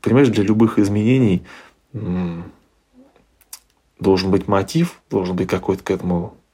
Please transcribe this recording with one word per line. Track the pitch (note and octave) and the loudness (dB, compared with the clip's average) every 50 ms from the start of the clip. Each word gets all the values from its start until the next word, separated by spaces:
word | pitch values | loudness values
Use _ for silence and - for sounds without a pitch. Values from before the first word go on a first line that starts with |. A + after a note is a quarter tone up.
понимаешь, | - A2+ A2+ C3 C#3+ B2 | 0 2 4 4 4 4
для | G#2+ G#2+ G2 | 4 0 0
любых | G2+ G#2+ G#2+ A2+ A2 - - | 2 4 4 4 2 4 2
изменений, | G#2 G2 G2+ G#2 G#2+ A2+ B2+ C3+ B2 G#2 F#2 F2 - - - - - - _ _ _ _ - | 0 2 0 0 2 2 2 4 4 2 2 0 -2 -8 -20 -20 -20 -20 _ _ _ _ -12
м, | G#2+ G#2+ F2+ F2+ F2+ F2+ F2 E2+ E2+ F2 - - _ _ _ _ _ _ _ _ B3+ C4 _ _ _ _ _ _ _ _ _ - - _ _ _ _ _ _ _ _ | -10 -6 -4 -4 -4 -4 -6 -8 -10 -14 -16 -20 _ _ _ _ _ _ _ _ -20 -20 _ _ _ _ _ _ _ _ _ -20 -20 _ _ _ _ _ _ _ _
должен | - G2+ F#2+ F#2 F#2 F#2+ | 2 2 2 2 2 0
быть | F#2+ F#2+ F#2+ | 0 0 0
мотив, | - G2+ G2 G2 - - E3 E3+ E3+ - - _ _ | 0 -2 -2 -2 -2 -2 -2 -2 -2 -4 -14 _ _
должен | - G2 F#2 F2+ F#2 | -4 -4 -2 -2 -4
быть | F2+ F#2 | -4 -2
какой-то | F2+ F#2 F#2 - - F#2+ F#2+ - | -2 -4 -4 -2 -4 -4 -4 -2
к | - | -4
этому | F#2+ F#2 - F2+ F2+ E2+ E2+ - - _ _ _ | -4 -4 -2 -4 -4 -4 -4 -8 -14 _ _ _